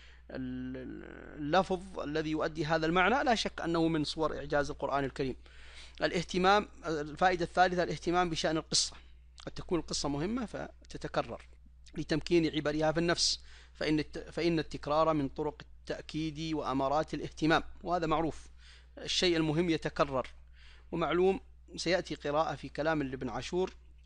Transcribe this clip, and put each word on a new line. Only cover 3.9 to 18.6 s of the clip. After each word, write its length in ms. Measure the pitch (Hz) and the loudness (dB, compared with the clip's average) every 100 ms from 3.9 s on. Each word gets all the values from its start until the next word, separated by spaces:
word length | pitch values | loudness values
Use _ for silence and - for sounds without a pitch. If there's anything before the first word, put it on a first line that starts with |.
| 160 | 2
صور 340 | 143 160 151 131 | 0 0 -2 -2
إعجاز 320 | 143 147 143 | 0 0 0
القرآن 340 | - 135 139 | -2 -2 0
الكريم. 320 | 135 - 135 - - - - - - - | 0 -2 -4 -4 -12 -18 -18 -16 -16 -2
الاهتمام، 640 | 156 180 - 180 185 208 - - 160 | -2 0 -2 2 6 6 2 -6 -4
الفائدة 600 | 156 151 135 185 175 170 | -4 -4 2 4 4 2
الثالثة، 380 | 180 185 175 | 4 4 4
الاهتمام 460 | 170 156 175 175 180 | 0 -2 0 2 2
بشأن 280 | 156 170 160 | 0 0 0
القصة، 360 | - - - - - - - - - | 0 0 0 -4 -18 -20 -20 -16 -12
قد 60 | |
تكون 280 | - - 170 | -10 -2 -2
القصة 300 | - 175 143 | -2 -4 -2
مهمة 360 | 143 180 247 220 | -2 -2 -4 -4
فتتكرر 960 | 139 - - - - - 151 127 - - - - - - - | -8 -10 -14 -16 -10 -4 -4 -4 -6 -14 -20 -20 -20 -12 -6
لتمكين 580 | - 160 - 175 156 151 | -2 0 4 4 4 2
عبرها 360 | 147 151 156 | 0 2 2
في 80 | 156 | 2
النفس، 400 | 170 170 - - - - - | 2 2 2 0 -6 -20 -14
فإن 260 | - 151 151 | -4 0 2
الت-، 300 | - - - | 0 -6 -8
فإن 280 | - 170 165 | -2 2 2
التكرار 540 | - 135 143 151 160 | -2 -4 0 4 4
من 160 | 156 135 | 4 0
طرق 320 | - 151 - | -2 -4 -6
التأكيد 920 | - - - - - 156 156 147 160 | -14 -12 -8 -8 -6 -4 -4 -4 -2
وأمارات 600 | 151 113 135 135 147 160 | -2 0 2 2 2 0
الاهتمام، 500 | 156 - - 156 156 - - | -4 -6 0 4 4 2 -8
وهذا 240 | 170 175 160 | -2 0 2
معروف، 400 | 156 160 - - - | 2 0 -4 -12 -20